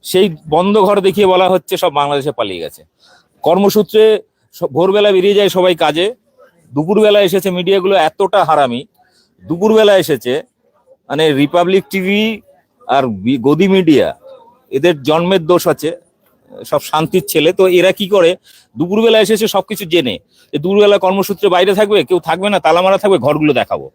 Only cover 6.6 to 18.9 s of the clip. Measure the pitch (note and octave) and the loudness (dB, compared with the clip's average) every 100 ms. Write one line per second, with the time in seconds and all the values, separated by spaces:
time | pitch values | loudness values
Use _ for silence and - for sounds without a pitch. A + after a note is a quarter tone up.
6.6 | _ B2 D#3 G3+ G#3+ G#3 G3+ F#3+ F#3+ F3+ | _ -8 -2 2 4 4 2 0 -4 -4
7.6 | F3+ G3 F#3 F#3+ D#3+ - G3 G3+ D#3 D#3 | -2 0 0 0 0 -2 -2 0 2 2
8.6 | C3+ A#2+ - _ _ _ _ _ F#2 E3+ | 0 -2 -12 _ _ _ _ _ -10 -4
9.6 | G#3 A3 G#3+ G3 D#3+ C#3 B2 C3+ - _ | 0 2 4 2 2 -4 -4 -6 -8 _
10.6 | _ _ _ _ _ C#3+ D#3+ C#3 C#3+ F3 | _ _ _ _ _ -2 0 2 0 0
11.6 | F3 F#3+ - G3 F#3 G3+ A3 G#3+ _ _ | 0 0 -2 -6 -2 -2 -2 -6 _ _
12.6 | _ _ - C3+ C3 G2+ G#2 C3+ A#2 D3+ | _ _ -2 -2 0 -4 -4 -2 0 0
13.6 | G3 F#3+ E3+ C3+ E2+ - - - _ _ | 2 2 4 2 2 -4 -18 -20 _ _
14.6 | _ C3+ E3 D#3 C3 D#3 F3 F#3+ D#3+ F3 | _ -2 -2 -2 -2 -2 0 -2 0 0
15.6 | F3+ C#3+ D3 E3+ _ _ _ _ _ G2 | 0 -2 -4 -10 _ _ _ _ _ -20
16.6 | - D3+ - - D#3+ F#3 - D#3+ D3+ F#3 | -6 -6 -4 -4 -2 -4 -2 0 0 2
17.6 | F#3+ F3+ F3+ F#3 F#3+ G3+ E3+ F3+ _ - | 2 4 2 0 -2 2 2 0 _ -20
18.6 | _ A2+ F3 | _ -8 -4